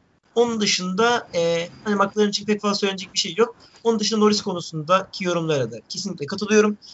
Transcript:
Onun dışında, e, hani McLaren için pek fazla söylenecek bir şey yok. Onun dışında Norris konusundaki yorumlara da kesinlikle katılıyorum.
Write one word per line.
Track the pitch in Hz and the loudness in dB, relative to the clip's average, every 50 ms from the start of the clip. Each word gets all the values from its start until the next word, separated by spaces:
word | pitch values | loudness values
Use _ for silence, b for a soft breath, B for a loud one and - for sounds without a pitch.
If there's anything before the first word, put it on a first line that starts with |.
| _ _ _ _ _ _ - | _ _ _ _ _ _ 2
Onun | 233 240 233 226 214 | 2 2 2 2 0
dışında, | 208 - - 180 185 185 185 208 226 240 240 226 - - - | 0 0 0 0 -2 -2 0 2 2 2 2 0 -2 -4 -2
e, | 170 165 170 170 170 - - - - - | 0 0 2 0 0 -2 -6 -10 -8 -4
hani | 214 208 | -2 0
McLaren | 196 196 202 - 214 208 202 | 0 0 0 2 2 2 2
için | 202 208 - | 0 -2 -2
pek | 214 208 202 | -2 -2 0
fazla | - 202 196 | 0 -2 -2
söylenecek | - 208 196 196 190 190 - - | 0 0 -2 -2 -4 -8 -8 -6
bir | - | -6
şey | - 175 165 | -4 -2 0
yok. | 202 240 233 - - B B B B - | 0 0 0 -2 -8 B B B B 0
Onun | 233 226 214 | 0 0 0
dışında | 214 - 220 208 | 0 0 2 4
Norris | 208 208 208 208 | 4 4 4 2
konusundaki | - 202 180 175 - - 160 156 147 170 185 190 190 - - - 190 | -2 -4 -6 -6 -6 -8 -8 -4 0 2 2 2 0 -2 -8 -4 -2
yorumlara | 180 175 170 160 160 151 135 120 107 | -2 0 0 0 0 0 0 0 -2
da | 117 107 - - | -6 -12 -14 -14
kesinlikle | - 165 190 190 170 - 143 | -12 -10 -8 -8 -8 -8 -8
katılıyorum. | - 202 202 208 208 214 214 214 214 208 - B B | -8 -6 -4 0 2 4 4 4 4 0 -4 B B